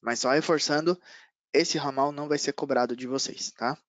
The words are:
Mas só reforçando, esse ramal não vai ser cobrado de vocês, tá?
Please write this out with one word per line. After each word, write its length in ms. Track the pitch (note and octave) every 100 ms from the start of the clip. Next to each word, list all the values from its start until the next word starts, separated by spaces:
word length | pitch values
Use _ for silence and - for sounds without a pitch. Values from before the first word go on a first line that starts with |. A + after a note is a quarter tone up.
Mas 180 | A#2 A#2+
só 100 | B2+
reforçando, 680 | C#3+ D#3 D#3 - D3 E3 F3+ - - - _ _
esse 260 | C#3 E3 D#3
ramal 320 | C#3+ C3+ C#3
não 160 | D3 D3
vai 120 | D3
ser 160 | -
cobrado 420 | - C#3+ B2 B2 A#2+
de 100 | B2+
vocês, 460 | C3+ - - -
tá? 260 | - A#2 D3